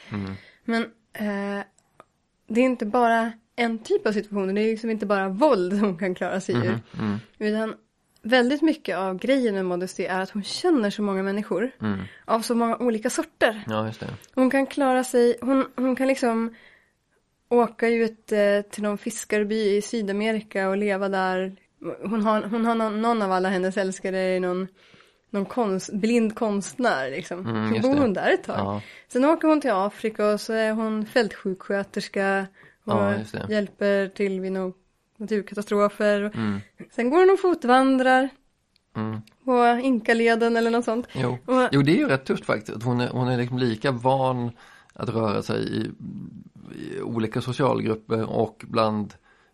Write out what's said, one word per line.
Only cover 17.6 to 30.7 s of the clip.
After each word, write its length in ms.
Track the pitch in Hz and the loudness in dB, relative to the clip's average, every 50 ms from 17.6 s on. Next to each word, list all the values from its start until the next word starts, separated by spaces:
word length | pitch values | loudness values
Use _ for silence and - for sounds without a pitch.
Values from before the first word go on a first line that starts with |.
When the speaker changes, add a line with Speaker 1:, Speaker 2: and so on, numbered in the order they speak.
| 233 220 220 - 233 233 | 2 2 0 -2 0 2
Speaker 2:
ut, 440 | 233 233 226 220 220 _ _ - | 2 2 2 0 -2 _ _ -2
eh, 280 | 220 208 202 202 202 202 208 202 | 2 4 4 4 4 2 0 -4
till 120 | - - | -8 -4
någon 160 | 208 208 208 202 | -4 -4 -4 -4
fiskarby 800 | - 247 - - - _ 214 214 214 202 220 220 220 196 196 | -6 -8 -8 -8 -6 _ 0 0 0 0 0 0 2 2 2
i 60 | 208 | 2
Sydamerika 840 | 202 - - 233 214 196 196 202 214 220 220 214 214 - - 202 190 190 | 0 -2 -4 -4 -2 -2 -2 0 0 0 -2 -2 -4 -4 -4 -2 0 0
och 80 | 196 | 0
leva 320 | 202 208 208 196 190 202 196 | 0 0 0 0 0 -2 -2
där. 480 | 190 190 185 185 185 185 190 190 190 - _ _ _ _ - 165 143 - | 0 0 0 0 0 -2 -2 -4 -8 -14 _ _ _ _ -10 -10 -10 -8
Hon 200 | - 202 214 226 | -6 -4 -2 0
har, 200 | 208 220 214 214 | 2 2 2 2
hon 220 | 214 208 214 233 226 | 0 -2 -2 -2 0
har 100 | 233 233 | 0 0
någon, 280 | 226 226 220 208 214 | 0 0 -2 -2 0
någon 200 | 226 233 233 220 | 0 0 2 2
av 100 | 202 190 | 0 0
alla 160 | 185 185 185 185 | 0 2 2 0
hennes 280 | 196 180 185 190 185 | 0 0 0 0 0
älskare 420 | 220 190 190 185 - - 196 185 190 | -2 -2 -2 -4 -6 -6 -4 -2 -2
är 220 | 185 185 185 185 | 0 0 0 0
någon, 280 | 185 180 180 185 190 185 _ _ _ _ - _ - _ _ _ _ _ | 0 -2 -2 -2 -4 -6 _ _ _ _ -20 _ -20 _ _ _ _ _
någon 160 | - 202 196 | -4 -4 -4
konst-, 460 | 185 - 254 233 202 190 185 - - | -2 -2 -2 0 0 0 -2 -4 -6
blind 420 | 208 202 185 220 240 240 220 214 214 | -6 -2 0 2 2 2 2 0 0
konstnär 760 | - 240 214 202 202 196 - - - 247 226 180 135 131 131 | -2 -2 -2 -2 -2 -4 -6 -6 -2 0 0 2 0 -2 -4
liksom. 360 | 135 160 170 - 170 175 190 | -6 -8 -8 -8 -10 -8 -6
Speaker 1:
Mm, 220 | - 226 220 220 220 | -4 -2 -2 0 0
Speaker 2:
Så 60 | 226 | 0
Speaker 1:
just 140 | 220 214 262 | 2 2 2
Speaker 2:
bor 60 | 277 | 2
Speaker 1:
det. 60 | 294 | 2
Speaker 2:
hon 120 | 277 226 185 | 2 2 0
där 180 | 175 156 220 330 | 0 2 0 0
ett 100 | - - | 0 -2
tag. 140 | - 214 - | -6 -4 -4
Speaker 1:
Ja. 240 | 196 196 - 104 - - - - - _ | -2 -2 -4 -6 -8 -12 -20 -20 -20 _
Speaker 2:
Sen 160 | - 247 262 | 0 2 4
åker 240 | 294 330 320 320 311 | 4 2 4 4 2
hon 120 | 311 302 | 2 2
till 100 | 285 262 | 2 0
Afrika 560 | 208 185 190 208 - - - 220 214 - 208 | 0 2 0 -2 -4 -4 -6 -6 -2 0 0
och 140 | 208 208 208 | 0 0 0
så 120 | - - | -2 -4
är 200 | 226 220 220 220 | -2 -2 0 0